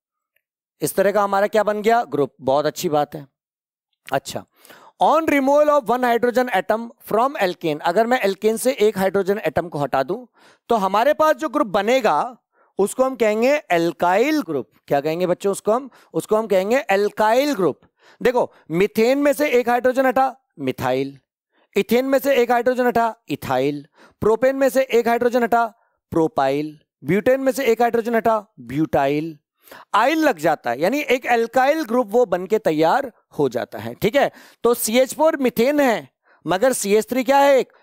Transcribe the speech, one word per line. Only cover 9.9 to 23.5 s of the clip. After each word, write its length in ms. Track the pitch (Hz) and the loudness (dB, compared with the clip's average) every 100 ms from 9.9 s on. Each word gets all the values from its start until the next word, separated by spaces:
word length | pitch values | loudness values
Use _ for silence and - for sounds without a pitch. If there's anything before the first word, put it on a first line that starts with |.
| 135 | -2
दूं, 160 | 135 226 247 _ _ _ - | -2 -6 -12 _ _ _ -2
तो 60 | 226 | -2
हमारे 360 | 190 202 262 | 0 2 2
पास 220 | 302 311 269 | 4 2 2
जो 120 | 311 | -2
ग्रुप 160 | 294 233 | -2 -2
बनेगा 500 | 196 208 262 208 147 233 240 _ _ _ - | -2 0 2 2 0 -2 -8 _ _ _ -4
उसको 260 | 202 - | -2 0
हम 120 | 262 262 | -2 0
कहेंगे 400 | 220 214 247 294 - | 0 2 2 0 0
alkyl 720 | 175 170 - 175 190 285 302 165 | 0 0 0 0 2 2 0 -4
ग्रुप। 240 | 143 107 _ - | -6 -8 _ -2
क्या 120 | 143 | -2
कहेंगे 260 | 151 170 180 | 0 -2 -2
बच्चों 260 | 180 196 | -2 -2
उसको 200 | 190 - | -2 -2
हम? 160 | 240 269 - _ | -2 -4 -16 _
उसको 220 | 165 - 214 | -8 -2 -2
हम 100 | 220 | 2
कहेंगे 360 | 190 196 262 285 | 0 2 0 0
alkyl 640 | 196 202 - 214 247 294 226 | 0 0 0 2 2 0 0
ग्रुप। 240 | 165 - _ _ _ - | -2 -4 _ _ _ -4
देखो, 300 | 208 247 143 _ - | -2 0 -2 _ -6
मीथेन 480 | 170 202 - 226 277 | -2 0 2 0 2
में 140 | 285 | 0
से 180 | 269 294 | 0 0
एक 180 | 247 233 | 0 0
हाइड्रोजन 380 | 247 254 254 262 | 0 0 0 0
हटा, 280 | 254 262 247 _ - | 0 -2 -4 _ -8
मिथाइल, 580 | 135 - 127 131 139 139 _ _ _ _ _ 202 | -6 -4 -2 -2 -4 -12 _ _ _ _ _ -4
इथेन 280 | - 240 | 0 0
में 140 | 269 269 | 2 0
से 160 | 277 | 2
एक 160 | 240 240 | 2 2
हाइड्रोजन 360 | 240 247 247 247 | 0 0 0 0
हटा, 280 | 233 226 - - | 0 -2 -4 -10
इथाइल, 580 | 143 - | -8 -2